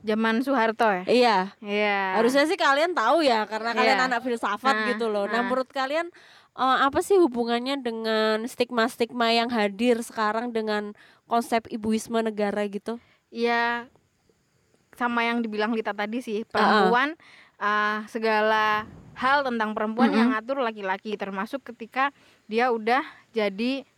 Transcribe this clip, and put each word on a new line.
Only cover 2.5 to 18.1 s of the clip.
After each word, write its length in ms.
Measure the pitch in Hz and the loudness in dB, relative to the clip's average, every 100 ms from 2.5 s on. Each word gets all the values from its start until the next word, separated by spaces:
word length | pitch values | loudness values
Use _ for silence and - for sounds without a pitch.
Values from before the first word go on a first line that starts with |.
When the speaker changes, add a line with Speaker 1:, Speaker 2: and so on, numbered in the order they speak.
Speaker 2:
kalian 380 | 370 330 277 330 | 2 2 2 2
tahu 280 | 320 220 302 | 0 2 4
ya, 220 | 294 226 | 4 2
karena 300 | 208 220 226 | 0 -4 -4
Speaker 1:
Iya. 40 | 226 | 0
Speaker 2:
kalian 180 | 220 202 254 | 2 4 2
anak 140 | 240 | 0
filsafat 480 | 240 233 226 208 254 | -2 -4 -4 -2 0
Speaker 1:
Nah, 140 | 220 220 | 0 0
Speaker 2:
gitu 220 | 220 226 | -2 -2
loh. 180 | 208 202 | -2 -2
Nah, 80 | |
Speaker 1:
nah. 80 | 220 | -2
Speaker 2:
menurut 240 | 240 262 262 | -2 -2 -4
kalian, 480 | 277 262 302 339 - - - _ | -4 -2 -2 -4 -10 -20 -20 _
eh, 220 | - 254 254 | -4 0 2
apa 220 | 269 285 | 2 0
sih 160 | 359 392 | 2 4
hubungannya 640 | 339 240 233 233 247 277 | 4 2 -2 -2 -2 -4
dengan 640 | 240 226 226 220 220 220 | -4 -4 -2 0 2 0
stigma-stigma 920 | 233 - 247 240 226 - 233 247 233 | -4 -4 -2 0 0 0 -4 0 2
yang 160 | 233 233 | 2 2
hadir 480 | 240 208 196 240 226 | 0 0 2 2 2
sekarang 520 | 233 - 214 214 240 | -2 -4 -2 -2 -4
dengan 420 | 226 220 214 208 208 - _ _ | -4 -2 -2 -4 -12 -20 _ _
konsep 400 | 233 233 226 - | -2 0 -2 -2
ibuisme 540 | 220 214 220 - 226 | -6 -2 -2 0 -2
negara 420 | 226 208 208 202 208 | -2 -2 -2 -2 -4
gitu? 360 | 202 - 233 _ _ _ | -6 -8 -10 _ _ _
Speaker 1:
Iya, 600 | 226 233 233 233 240 240 _ _ _ _ _ _ _ _ _ _ | -4 0 0 0 -2 -8 _ _ _ _ _ _ _ _ _ _
sama 340 | - 247 233 233 | -4 -2 0 0
yang 160 | 240 | 0
dibilang 320 | 226 208 214 | -2 -2 -2
Lita 160 | 226 220 | -2 -4
tadi 300 | 202 208 233 | -4 -4 -6
sih, 180 | 254 208 | -4 -6
Speaker 2:
Heeh. 80 | 226 | -4
Speaker 1:
perempuan, 720 | - 214 208 190 240 277 320 - - - _ | 0 4 4 4 4 0 -4 -18 -20 -20 _
eh, 420 | 202 208 208 214 | -2 0 0 -4
segala 800 | 214 | -6